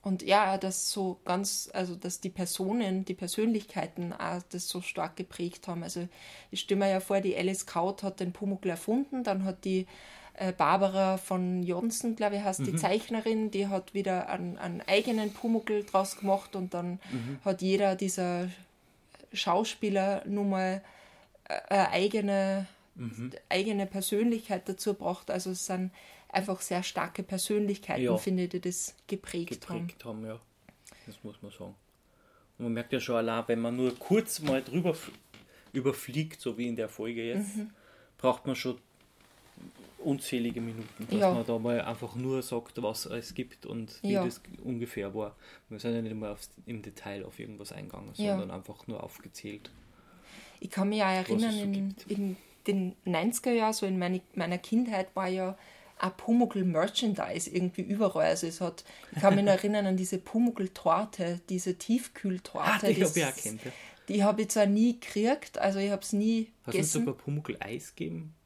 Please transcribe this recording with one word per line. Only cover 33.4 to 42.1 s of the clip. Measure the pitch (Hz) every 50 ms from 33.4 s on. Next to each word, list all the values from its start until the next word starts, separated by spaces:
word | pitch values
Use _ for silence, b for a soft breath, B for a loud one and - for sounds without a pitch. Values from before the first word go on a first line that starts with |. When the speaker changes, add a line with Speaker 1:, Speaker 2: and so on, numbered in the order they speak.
| 117 -
Speaker 2:
wenn | 120 117
man | 117 117 120 123
nur | 127 127 123 -
kurz | - - 185 220 220 - - -
mal | 156 147 135 131
drüber | 131 - 131 175 170 180
f-, | 156 160 - - - - _ _ - - B B B B B B
überfliegt, | - 135 127 139 131 - - - 123 151 156 160 - -
so | - 131 110 107
wie | 120 120
in | 117
der | 113 113 107
Folge | - - 107 113 120 113 113
jetzt, | 117 - 196 208 196 202
Speaker 1:
Mhm. | 214 208 220 b b b b b b b b b -
Speaker 2:
braucht | - 127 123 - -
man | 143 131 -
schon | - 131 120 - - _ _ _ - _ _ _ - - - - - - - - - - - - - - - - -
unzählige | 160 139 139 - - - 123 117 117 117 120
Minuten, | 113 117 113 113 113 107 - - 113 117
dass | - 208
Speaker 1:
Ja. | 202 185 -
Speaker 2:
man | 120 113
da | - 117 117
mal | 110 120 120 120
einfach | - - 117 110 - 107